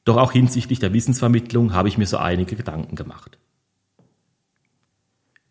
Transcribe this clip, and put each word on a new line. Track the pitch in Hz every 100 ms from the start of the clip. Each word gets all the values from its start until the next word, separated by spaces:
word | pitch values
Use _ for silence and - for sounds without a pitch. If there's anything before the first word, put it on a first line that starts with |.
Doch | - 117
auch | 127
hinsichtlich | 123 127 127 - 127
der | 95
Wissensvermittlung | 110 117 127 120 117 113 120 117
habe | 90 98
ich | 113
mir | 98
so | 110
einige | 82 90 90 104
Gedanken | - 78 -
gemacht. | 76 78 - - _ _ _ _ _ _ _ _ _ _ _ _ _ _ _ _ _ _ _ _ _ _